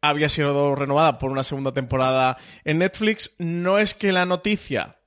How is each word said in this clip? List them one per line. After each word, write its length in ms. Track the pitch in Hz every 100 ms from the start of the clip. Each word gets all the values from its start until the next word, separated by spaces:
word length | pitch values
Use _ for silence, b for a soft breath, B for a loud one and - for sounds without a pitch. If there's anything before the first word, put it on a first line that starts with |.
había 260 | 147 147 151
sido 460 | - 143 143 143
renovada 440 | 139 139 139 160 139
por 120 | 135
una 140 | 135
segunda 280 | 131 139 135
temporada 640 | 131 127 131 131 131 131 127 B B
en 140 | - 156
Netflix. 580 | 185 - 214 220 - _
No 400 | 170 175 175 196
es 160 | 208
que 180 | - 202
la 140 | 185 180
noticia 720 | 180 208 208 - 123 - -